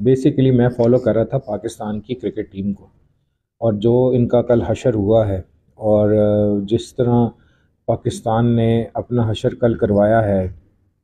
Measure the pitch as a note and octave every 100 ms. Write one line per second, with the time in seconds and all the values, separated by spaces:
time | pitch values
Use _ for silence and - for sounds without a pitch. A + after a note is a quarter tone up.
0 | A2+ C3 D3 C#3 C3 B2 A#2+ A#2+ A#2 B2+
1 | A2+ G#2+ A2+ C3+ G#2 G#2 A2+ - G#2+ G#2+
2 | - B2 G#2 G#2+ G2+ G2 G2+ G2 - _
3 | _ _ _ _ _ _ A2+ G#2 A#2 B2
4 | B2+ B2+ A#2 A#2+ A2+ A#2 F#2+ G#2+ C3 G#2+
5 | G2 A2+ G2+ F#2 - _ _ - G#2+ G#2+
6 | G#2+ G#2+ G#2 G#2 G#2 G2+ G2 A#2 - -
7 | A#2+ A#2+ A2+ - _ _ _ _ - A2+
8 | A#2+ - A#2 A2+ A#2+ A#2 A2+ A#2 A2+ A2+
9 | - B2 A2 G2+ B2+ - A#2+ A2 G#2+ G2+
10 | G#2 A2+ G#2+ G2 F#2 - _ _ _ _